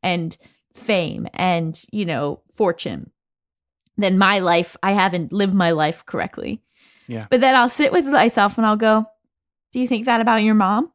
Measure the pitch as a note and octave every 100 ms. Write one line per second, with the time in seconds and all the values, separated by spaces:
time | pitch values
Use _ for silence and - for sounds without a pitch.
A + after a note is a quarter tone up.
0 | F#3 F3 E3 - _ _ _ - - G3+
1 | E3 - A1+ - F#3 E3+ D#3+ D#3+ - G#3+
2 | F3+ D#3 C#3+ - _ _ G3+ E3 - D#2
3 | - _ _ _ _ _ _ _ _ -
4 | G3+ F#3 G3 G3+ F3+ E3+ F3 - F#3+ G3+
5 | F#3+ F3 D#3 G3 G3 F#3+ E3+ D#3+ D#3 E3
6 | - - - - - - _ _ _ _
7 | - A#2 A2 B3+ A#3 C4 A#3+ - D4 F4+
8 | C#4 D4 A#3 A#3 G3+ A3 A3 G#3+ A3 A3
9 | A3 _ _ _ _ _ _ B3 B3 A#3+
10 | A#3+ A#3 A3+ A3+ G#3+ G#3+ F#3+ G#3 E4